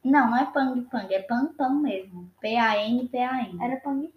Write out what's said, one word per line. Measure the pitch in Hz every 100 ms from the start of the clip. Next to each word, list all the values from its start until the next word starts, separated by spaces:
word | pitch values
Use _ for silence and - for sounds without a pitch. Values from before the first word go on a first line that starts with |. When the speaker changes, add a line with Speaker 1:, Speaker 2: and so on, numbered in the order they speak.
Speaker 1:
Não, | 262 285 233
não | 240
é | 285
Pang | 285 262 247 240
Pang, | 226 190
é | 190
Pan | - 240 302 -
Pan | 262
mesmo. | 285 277 190 190 180 175 _
P | 214 233
A | 220 208
N | 214 240 254
P | 247
A | 254 262
N. | 202 175
Speaker 2:
Era | 247 262
Pang | 285 277 330